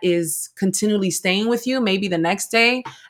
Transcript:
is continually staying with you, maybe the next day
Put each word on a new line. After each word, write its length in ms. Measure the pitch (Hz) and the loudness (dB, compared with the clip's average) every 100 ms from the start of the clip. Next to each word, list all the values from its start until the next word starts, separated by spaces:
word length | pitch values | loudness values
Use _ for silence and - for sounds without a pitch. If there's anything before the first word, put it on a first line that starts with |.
is 480 | 180 170 165 - - - | 0 2 0 -6 -8 -2
continually 560 | 190 185 208 208 190 | -2 0 0 2 0
staying 360 | - 190 190 226 | -2 0 0 0
with 200 | 233 247 | 0 0
you, 120 | 262 | 0
maybe 280 | 214 190 196 | 0 0 0
the 100 | 170 | 0
next 300 | 165 190 - | 0 0 0
day 340 | 233 233 254 - - | 2 2 0 -6 -16